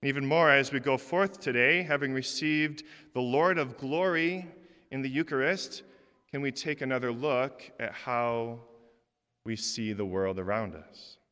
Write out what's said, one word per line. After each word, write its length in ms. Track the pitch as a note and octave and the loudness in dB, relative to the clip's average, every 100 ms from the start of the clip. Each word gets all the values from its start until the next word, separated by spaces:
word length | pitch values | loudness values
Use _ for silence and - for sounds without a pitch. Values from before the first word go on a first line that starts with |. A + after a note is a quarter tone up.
Even 220 | C#3 C#3 | -2 -2
more, 260 | C#3 D#3+ E3 | 2 4 8
as 200 | C#3 C3+ | 8 6
we 100 | C#3+ | 0
go 160 | C#3 C3 | 0 0
forth 440 | - F3 G3 G3 | 0 2 2 0
today, 420 | - A#2+ B2 E3+ | -2 4 4 4
having 300 | F3 D3 C#3 | 2 0 0
received 720 | C3 C3 - D#3 D3+ D3+ D3 - - - | -2 -4 -4 0 0 0 -4 -14 -20 -10
the 80 | B2+ | -4
Lord 380 | B2+ C3 E3+ F3 | 0 4 4 2
of 180 | C3+ A#2+ | -2 -4
glory 680 | C3+ D3+ F#3 E3 E3 F#3 F3+ - - - _ | -4 0 2 2 0 -2 -8 -16 -20 -20 _
in 120 | C3 | -6
the 60 | C3+ | -4
Eucharist, 760 | C3 D#3 C#3 C3+ F#3 - - - - _ _ _ | -2 0 0 0 0 -4 -12 -18 -20 _ _ _
can 120 | C#3+ | -6
we 100 | C#3 | -4
take 280 | - D#3+ D3 | -4 -6 -4
another 300 | C3 B2+ B2 | -2 -2 -2
look 600 | A#2 D3 B2+ C3+ - - - | -2 0 0 0 -4 -20 -10
at 120 | A2+ | -8
how 680 | - - A#2+ A#2+ A#2 A#2 A#2 A#2 - - _ _ _ _ _ | -8 -4 -2 0 -2 -4 -8 -16 -20 -20 _ _ _ _ _
we 120 | - A2 | -8 -6
see 360 | - - A2 | -4 -4 -4
the 120 | G#2 G2+ | -4 -2
world 320 | F#2 F#2+ F#2+ | 0 0 0
around 360 | F#2 G#2 G#2+ | -2 -2 -2
us? 440 | D#2+ - - - - _ | -10 -18 -20 -20 -20 _